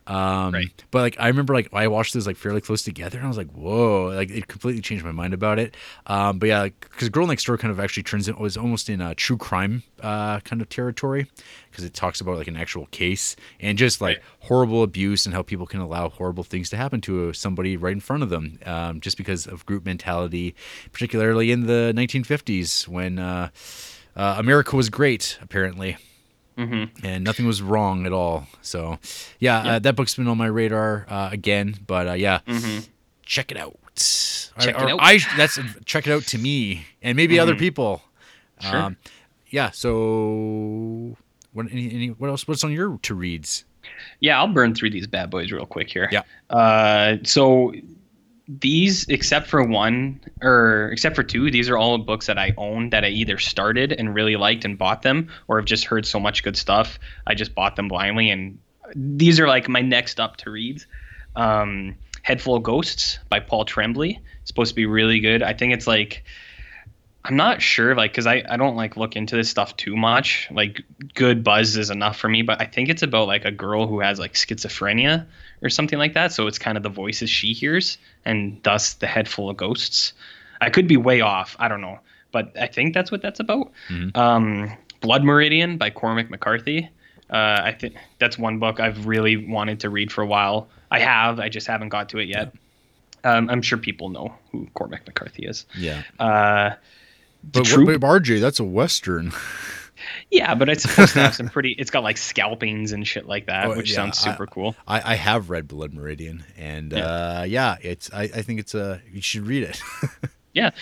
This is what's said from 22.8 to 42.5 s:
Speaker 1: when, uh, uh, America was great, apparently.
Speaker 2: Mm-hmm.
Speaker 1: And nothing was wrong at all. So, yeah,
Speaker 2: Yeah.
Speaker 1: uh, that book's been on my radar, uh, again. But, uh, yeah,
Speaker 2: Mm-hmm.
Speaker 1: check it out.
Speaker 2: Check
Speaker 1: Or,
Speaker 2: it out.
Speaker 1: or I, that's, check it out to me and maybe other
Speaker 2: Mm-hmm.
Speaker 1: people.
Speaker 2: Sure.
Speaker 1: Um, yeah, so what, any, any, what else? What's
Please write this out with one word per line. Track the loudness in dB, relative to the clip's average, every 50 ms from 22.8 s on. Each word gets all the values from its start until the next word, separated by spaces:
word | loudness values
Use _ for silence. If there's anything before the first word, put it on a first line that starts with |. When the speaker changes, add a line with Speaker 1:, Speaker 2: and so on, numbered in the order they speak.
| -4 -4
Speaker 1:
when, | -4 -6 -4 -4 -4 -4
uh, | -4 -4 -4 -4 -6 -6 -10 -14 -20 -20 -18 -18 -18 -20 -20 -20 -20 _ -6
uh, | -2 0 0 0 2
America | 2 4 6 4 4 4 2
was | 0 0 0
great, | 0 0 2 2 2 0 -4 -6 -8 -10
apparently. | -12 -6 -2 -2 -2 -2 -2 -6 -6 -8 -8 -8 -12 -20 _ _ _ _ _ _ _ _ _ -8
Speaker 2:
Mm-hmm. | -6 -4 -4 -4 -4 -6 -10 -10 -8
Speaker 1:
And | -6 -4 -4 -2
nothing | -2 -2 0 0
was | 0 0 0 0
wrong | 0 0 2 2 2 0 0 -2
at | -2 -2
all. | 0 0 0 -2 -4 -6 -10 -18 -18
So, | -14 -10 -8 -8 -6 -6 -8 -10 -10 -14 -16 -14 -16 -16 -6 -2
yeah, | 2 2 2 2 2
Speaker 2:
Yeah. | 0 0
Speaker 1:
uh, | 2
that | 2 2 2
book's | 0 0 -2 -2
been | -2 -2 -2
on | 0
my | 0 0
radar, | 0 0 0 0 0 0 0 0 0 -2 -4 -6 -6
uh, | -6 -6 -4 -4 -6
again. | -4 0 2 2 2 2 -2 -4 -8 -6
But, | -4 -2 -2 0 -2
uh, | -2
yeah, | 0 2 2 2 0 0
Speaker 2:
Mm-hmm. | -4 -4 -4 -4 -4 -6 -6 -8 -12 _ _ _ _ _ _ _
Speaker 1:
check | -4 -4 -4 -4 -4
it | -8
out. | -12 -12 -14 -16 _ _ _ -4 -2 0 0 2 0 -2 -2 -4 -6 -8 -8 -8 -6
Speaker 2:
Check | -4 -4 -2
Speaker 1:
Or, | 0 0
Speaker 2:
it | 0
out. | 2
Speaker 1:
or | 6
I, | 8 8 8 8 6 2 2
that's, | 2 2 2 2 -2 -6 -8 -10 -12 -8
check | -4 -4 -2 0
it | 0 0
out | 0 0 -2
to | -4 -2
me | -2 0 0 0 0 -2 -4 -6 -10 -16 _ _ -4
and | -2 2
maybe | 2 4 6 6 6
other | 6 6 4
Speaker 2:
Mm-hmm. | 2
Speaker 1:
people. | 2 0 0 0 0 0 0 -2 -6 _ _ _ _ -20 -20 _ _ _ _ -10
Speaker 2:
Sure. | -6 -4 -2
Speaker 1:
Um, | -2 -2 -2 -6 -10 -16 -20 -20 -20 _ _ _ _ _ -6
yeah, | -2 -2 -2 -2
so | -2 -4 -2 -2 0 0 0 0 0 0 0 -2 -2 -2 -4 -4 -4 -4 -6 -6 -6 -6 -6 -8 -8 -8 -10 -10 -12 -16 _ _ _ _ _ _ -10
what, | -10 -8 -6 -6
any, | -6 -6 -6 -4
any, | -4 -6 -6
what | -6 -6 -6 -4
else? | -4 -4 -4
What's | -4